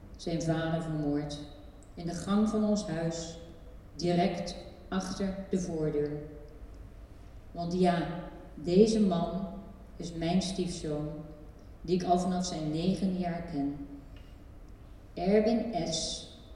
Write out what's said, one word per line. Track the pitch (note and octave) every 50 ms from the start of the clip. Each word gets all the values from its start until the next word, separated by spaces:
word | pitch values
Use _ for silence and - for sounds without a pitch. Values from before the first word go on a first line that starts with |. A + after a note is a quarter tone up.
| - - -
zijn | - - F3 E3 D#3
vader | E3 E3 D#3 D#3+ D#3+ D#3+ E3 D#3+
vermoord | D#3+ D#3+ D#3 D3+ D3 C#3+ D3 D3 D3+ D3+ D3 D3 - - - - - - - - - - -
in | F3+ E3
de | E3+ F3+
gang | - - F#3+ G3 G#3 A3 G#3+
van | A3 G#3+ G#3
ons | G#3 G#3 F#3+ - -
huis, | D#3+ E3 E3+ E3+ - - - - - - - - - - - - - - - - -
direct | - E3+ F3 F3 F3 F3+ F3+ E3+ F3 F3 - - - - - - - - -
achter | G3 F#3+ F#3 - - - G3 F#3+ F#3 F#3+ - -
de | - F#3
voordeur. | E3 E3 E3 D#3 D#3 D3+ D3 D3 D3 D3 D3+ D3 D3 - - - - - - - - - - - - - - - - - - - - - - - - -
Want | - E3+ F3 E3+ F3+ F3+
ja, | F3+ F3 E3+ E3 D3+ E3 - - - - - - - - -
deze | - - E3+ F3 G3 A3+ A3+ A3 G#3+
man | G3 F#3 F3 F3+ - - - - - - - - - - - - - - -
is | - E3 - E3
mijn | E3 D#3+ E3 F#3 F#3+
stiefzoon, | F#3+ - - - E3+ - - - D#3+ D#3 D3 D3 D3+ D3+ - - - - - - - - - - - - - -
die | - E3 F#3
ik | F3+ F3+
al | F3+ F3 F3+
vanaf | F3+ F#3 F3+ F3+ F3+
zijn | - E3+ D#3+ D#3 D3+
negende | D#3 E3 F3+ F#3+ F#3+ - G3 F#3 F#3 F3+
jaar | F3 E3+ E3 E3+ - -
ken. | D3+ C#3+ C#3 C#3+ C#3+ - - - - - - - - - - - - - - - - - - - - - - - - - - - -
Erwin | - F3 F#3+ G#3 A3 G#3+ A#3 A#3 A3+ - - - E3+ E3 F3 -
S. | - - - - - - - - - - - -